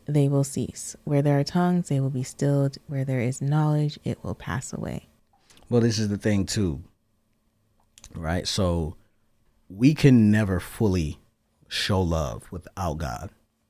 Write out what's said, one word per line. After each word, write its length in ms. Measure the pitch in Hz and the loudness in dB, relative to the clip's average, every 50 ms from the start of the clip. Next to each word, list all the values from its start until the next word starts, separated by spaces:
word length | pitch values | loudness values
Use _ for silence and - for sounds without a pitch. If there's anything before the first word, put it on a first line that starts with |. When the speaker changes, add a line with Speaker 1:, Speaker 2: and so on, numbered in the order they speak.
| _ | _
Speaker 1:
they 220 | - 147 147 139 139 | -2 2 2 4 4
will 160 | 143 139 139 | 4 2 0
cease. 500 | 139 - - 123 - - - - - - - _ | 0 -2 -4 -4 -4 -6 -10 -14 -14 -16 -12 _
Where 180 | - 147 143 143 | -2 0 2 2
there 160 | 147 143 139 | 4 2 2
are 60 | 139 | 0
tongues, 440 | - - 180 180 180 180 180 175 - | 0 0 0 2 2 2 0 0 0
they 100 | 143 139 | -2 0
will 100 | 135 135 | 0 -2
be 140 | 147 127 135 | -2 -4 -6
stilled. 520 | - - - 139 143 143 139 139 139 135 - - - | -8 -6 -4 -2 0 2 2 0 0 -2 -6 -10 -8
Where 160 | 143 135 135 | -6 -4 -4
there 160 | 139 131 127 | -2 -2 -2
is 200 | 113 120 131 - | -2 -2 -4 -4
knowledge, 580 | 139 139 147 151 151 151 151 151 151 147 - - - | -2 0 0 2 2 2 2 0 0 -2 -4 -6 -6
it 180 | - - - - | -8 -8 -6 -8
will 120 | 92 90 | -10 -10
pass 380 | - - - 85 131 - - - | -8 -8 -8 -6 -6 -8 -8 -10
away. 340 | - - - - - - _ _ _ _ _ _ _ _ _ - - - - | -10 -8 -8 -8 -10 -12 _ _ _ _ _ _ _ _ _ -20 -20 -8 -2
Speaker 2:
Well, 100 | 120 120 | 0 2
this 180 | 113 120 110 107 | 2 2 2 0
is 100 | 110 101 | 0 0
the 100 | 101 101 | -2 0
thing 260 | - 110 104 101 95 | 0 0 2 2 0
too, 380 | - - 117 104 90 73 65 85 - _ _ _ _ _ _ _ _ _ _ _ _ _ _ _ _ _ _ _ _ _ - - - - | 0 -2 -2 0 0 -2 -4 -8 -14 _ _ _ _ _ _ _ _ _ _ _ _ _ _ _ _ _ _ _ _ _ -20 -20 -18 -14
right? 320 | 82 80 78 85 90 - | -8 -4 -2 -2 -2 -2
So 500 | - - - 101 90 87 85 82 78 82 - _ _ _ _ _ _ _ _ _ _ _ _ _ - | -2 -2 0 0 2 2 0 -2 -4 -6 -12 _ _ _ _ _ _ _ _ _ _ _ _ _ -18
we 240 | 95 98 120 139 160 | -2 2 4 4 4
can 360 | - - 143 131 120 110 104 | 6 6 8 8 8 8 6
never 300 | 104 107 110 98 95 90 | 6 4 2 0 -2 -4
fully 580 | - - - - 120 104 92 92 80 73 87 - _ _ _ _ _ _ _ _ _ _ | -4 -6 -4 0 0 2 2 2 0 -2 -4 -8 _ _ _ _ _ _ _ _ _ _
show 340 | - - - - 107 95 95 | -6 -4 -2 0 0 0 0
love 480 | 82 82 80 78 65 55 57 - - - | 0 0 -2 -2 -4 -6 -10 -12 -14 -14
without 460 | 90 - - - - 95 85 76 80 | -14 -14 -14 -10 -6 -4 -4 -4 -4
God. 320 | 82 65 60 57 - 104 - _ _ _ _ _ _ _ | -6 -8 -8 -10 -12 -14 -16 _ _ _ _ _ _ _